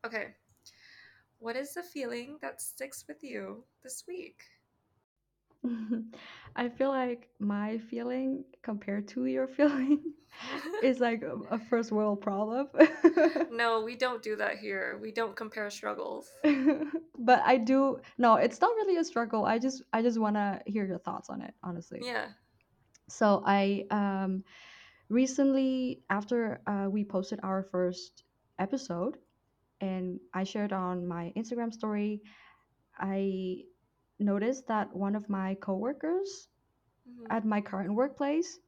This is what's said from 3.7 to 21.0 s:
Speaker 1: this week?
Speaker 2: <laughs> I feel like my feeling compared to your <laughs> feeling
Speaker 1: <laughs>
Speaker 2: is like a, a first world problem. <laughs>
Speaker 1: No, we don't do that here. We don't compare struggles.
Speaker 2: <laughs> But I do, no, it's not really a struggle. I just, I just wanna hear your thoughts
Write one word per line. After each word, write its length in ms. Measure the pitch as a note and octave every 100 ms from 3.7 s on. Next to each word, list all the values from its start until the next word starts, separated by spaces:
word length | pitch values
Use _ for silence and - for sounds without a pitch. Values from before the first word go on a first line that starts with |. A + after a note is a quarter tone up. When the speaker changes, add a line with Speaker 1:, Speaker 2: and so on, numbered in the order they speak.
| _
Speaker 1:
this 200 | C4 C4+ -
week? 360 | F4+ - _ - _ _ _ _ _ _ _ _ _ _ _
Speaker 2:
<laughs> 20 | B3 A#3 G#3+ A3+ - - - - - -
I 140 | A#3+
feel 200 | A#3+ C4+
like 400 | C4+ B3 A#3+ - _
my 380 | G#3 G3+ G#3 A3
feeling 640 | A3+ A#3 A#3+ B3+ C4 C4+ - -
compared 460 | - G#3 G3+ G3+ G#3
to 160 | B3+ B3+
your 220 | C4 C4
<laughs> 100 | -
feeling 560 | D4 C#4+ C4 D4 D#4+ - _ -
Speaker 1:
<laughs> 400 | B3 C4+ D4+ G#4
Speaker 2:
is 160 | C4+ B3
like 240 | A#3+ A#3
a, 120 | C4 - - A#3
a 20 |
first 340 | A3 A#3 A3+
world 300 | G#3+ G#3+ G3+
problem. 460 | G#3 G3 G#3+ A#3+ C#4
<laughs> 40 | - D#4 - E4 E4+ D#4+ D4 A#3
Speaker 1:
No, 320 | A#3 A#3 A3+
we 140 | A3 A#3+
don't 260 | B3+ A#3
do 140 | A3+ G#3
that 240 | G#3 G3+
here. 400 | G#3+ G3 F#3+ G#3
We 100 | A3
don't 240 | G#3+ A3+ G3
compare 340 | A3 A3 G#3
struggles. 580 | - G#3 G#3 F#3+ - - -
Speaker 2:
<laughs> 0 | D4+ C#4 C4+ D4 D4+ E4 - -
But 240 | A#3 B3
I 140 | - B3+
do, 420 | A3+ C4+ C4+ - - -
no, 160 | A#3+ A3
it's 260 | A#3+ -
not 140 | A#4 A4+
really 220 | G4+ F4
a 60 |
struggle. 420 | E4 A#3+ A#3 A3+ -
I 120 | A3+
just, 240 | C4 C4 -
I 80 | A3
just 160 | A#3+ A3+
wanna 420 | G#3+ G#3+ G3+ F#3+ -
hear 180 | G#3 G3
your 140 |
thoughts 300 | F3